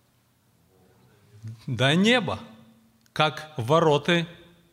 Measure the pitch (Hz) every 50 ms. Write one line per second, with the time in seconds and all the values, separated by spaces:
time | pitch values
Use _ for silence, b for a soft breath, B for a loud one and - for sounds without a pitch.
0 | _ _ _ _ _ _ _ _ _ _ _ _ _ _ _ _ _ _ _ _
1 | _ _ _ _ _ _ _ - - - - - - 143 127 107 127 139 156 175
2 | 202 226 247 247 185 120 92 - - - - - - - _ _ _ _ _ _
3 | _ _ _ - 156 156 147 - - - - - 110 117 156 165 170 156 143 147
4 | 147 - 170 170 165 - - - - - - _ _ _